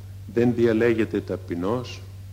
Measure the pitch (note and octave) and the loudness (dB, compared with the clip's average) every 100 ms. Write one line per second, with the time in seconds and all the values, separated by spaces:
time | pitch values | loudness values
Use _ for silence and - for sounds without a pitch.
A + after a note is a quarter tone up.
0 | - - - G#2+ A#2+ A#2 A#2 A2 A#2+ A2 | -16 -14 -4 2 4 4 4 6 4 4
1 | G2+ G2+ G2 F#2 G2 F2 F#2 B2 B2 - | 2 -2 -2 -6 -4 -4 -2 -2 -4 -12
2 | - - - | -14 -16 -16